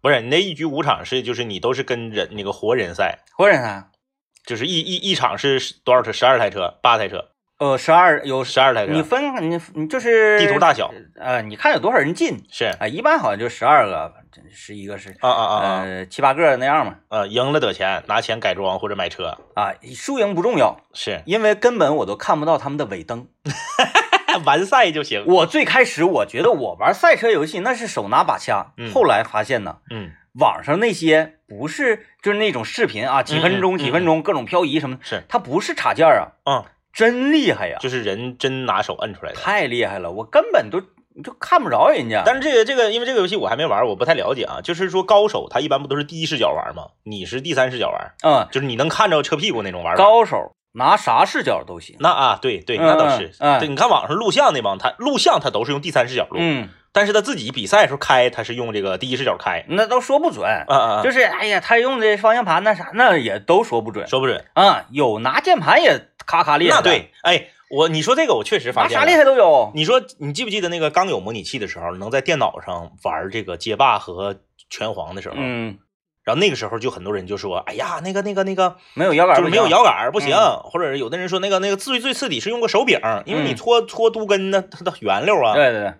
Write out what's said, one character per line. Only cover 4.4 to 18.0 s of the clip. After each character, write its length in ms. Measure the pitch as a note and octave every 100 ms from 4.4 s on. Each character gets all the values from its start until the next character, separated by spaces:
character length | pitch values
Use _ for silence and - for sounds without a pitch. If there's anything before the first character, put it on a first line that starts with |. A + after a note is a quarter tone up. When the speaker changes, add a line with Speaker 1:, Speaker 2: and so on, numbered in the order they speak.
| -
Speaker 1:
就 100 | A#2
是 100 | C#3+
一， 140 | E3+
一， 320 | E3 F3+ G3
一 40 | F#3+
场 220 | A#2+ G2+
是 220 | C#3+ C3+ - -
多 100 | -
少 80 | B2+
车？ 120 | A2+
十 120 | G#2 B2+
二 140 | B2+
台 100 | G#2+
车， 300 | F#2+ F2 _
八 160 | B2 A2+
台 120 | G2+
车。 160 | F#2+ - _ _ _
Speaker 2:
呃， 180 | C#3+ C3
十 140 | -
二， 340 | E3 F3+ D3 C#3+
有 180 | C3
Speaker 1:
十 160 | B2 -
二 140 | C3+
台 140 | A#2+ -
车。 40 |
Speaker 2:
你 120 | D#3
分， 480 | D#3 C4 C#4+ B3 D#3+
你， 80 | E3+ - D#3
你 120 | D#3
就 120 | C4
是 400 | A#3 A3+ G#3+ G#3+
Speaker 1:
地 80 | G#3
图 60 | G3
大 160 | E3+
小。 180 | A#2+ G2 - - -
Speaker 2:
呃， 240 | B2+ B2
你 120 | G#2+ G#2+
看 160 | D4
有 60 | A#3
多 120 | F3+
少 80 | B3+
人 120 | C#3
进。 300 | F3 E4 B2+ -
Speaker 1:
是。 160 | - A2 -
Speaker 2:
啊， 80 | G#2+
一 160 | D3+
般 160 | C#4 D#4
好 100 | C#3+
像 80 | G2+
就 100 | A#2
十 180 | - A#2+
二 200 | D3+ G#2+
个， 260 | E2+ D#2+ F2+ _ _ G2+
十 220 | - -
一 140 | G#2 G2
个 100 | G2
是， 140 | G2 F#2
Speaker 1:
啊， 100 | B2+
啊， 140 | A#2
啊， 120 | A2 G#2
啊。 260 | F#2+ F#2+
Speaker 2:
呃， 220 | F#2+ F#2 F#2
七 160 | -
八 100 | C3+
个 240 | C3+ D#3+ B2+
那 80 | C3
样 180 | D3+
嘛。 120 | A2+ G2 _
Speaker 1:
呃， 180 | G#2+ G2
赢 240 | A2+ C3
了 80 | D3+
得 120 | A#2
钱， 320 | F#2 F#2+ F#2